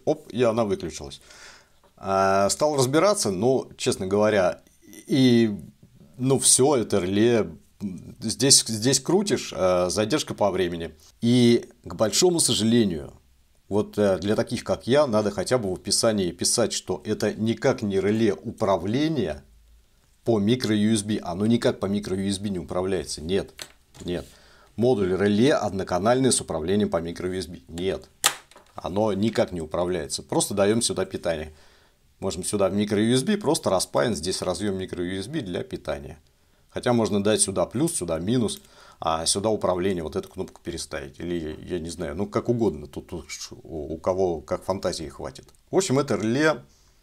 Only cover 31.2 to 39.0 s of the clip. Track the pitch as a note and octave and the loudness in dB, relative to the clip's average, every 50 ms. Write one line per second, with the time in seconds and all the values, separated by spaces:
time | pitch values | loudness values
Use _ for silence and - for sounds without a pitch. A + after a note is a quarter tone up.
31.2 | - F2 E2 D#2 D#2 D#2 D#2 - - - _ _ _ _ _ _ _ _ _ _ | -4 -4 -4 -4 -6 -10 -12 -20 -20 -20 _ _ _ _ _ _ _ _ _ _
32.2 | - G2 E2+ E2 F#2 - - G#2 G2 F#2+ F#2 G2+ G#2 G#2 A2 G2+ A2 A2+ B2 C3 | -6 -6 -6 -6 -6 -4 0 0 2 2 2 0 0 0 2 2 2 2 2 2
33.2 | C3 G3+ G#3+ G3+ - B2+ D#3 D#3+ - A2 F#2+ F2+ - - - C3+ C#3+ B2+ G#2 D#2+ | 2 0 -2 0 0 0 0 0 0 0 0 0 0 0 0 0 0 0 -2 -2
34.2 | D#2+ F2+ F#2 - F2 E2+ F2+ E2 G2+ G#2 F#2+ F#2+ F#2 F2 - E2+ F2+ F2 F#2 F#2+ | -4 -4 -4 -4 -2 -4 -4 -2 -2 -4 -4 -4 -6 -8 -6 -6 -4 -4 -4 -6
35.2 | G2 A2 D3+ E3 B2+ F#2 F2 - - - - E2+ - - C#2+ C#2+ C#2 D#2 E2+ - | -8 -6 -8 -8 -8 -6 -6 -8 -8 -8 -10 -10 -8 -8 -8 -8 -8 -14 -16 -18
36.2 | _ _ _ _ _ _ _ _ _ _ _ F#2 - B2 A#2+ A#2 A2+ F#2+ G2 G2+ | _ _ _ _ _ _ _ _ _ _ _ -4 -2 0 2 2 2 2 2 0
37.2 | G2+ G#2 A2 F#2+ - - G2 F#2+ F2 - - A2+ D#3 E3+ - - F#2 E2+ F#2 E2+ | 2 2 2 2 2 0 2 0 -2 0 0 -2 -2 -2 -2 -4 -4 -4 -4 -4
38.2 | E2+ F#2+ A#2+ C3 A2+ F#2+ - - - - - - - - - _ | -2 0 0 2 2 0 -2 -6 -12 -20 -20 -20 -20 -20 -18 _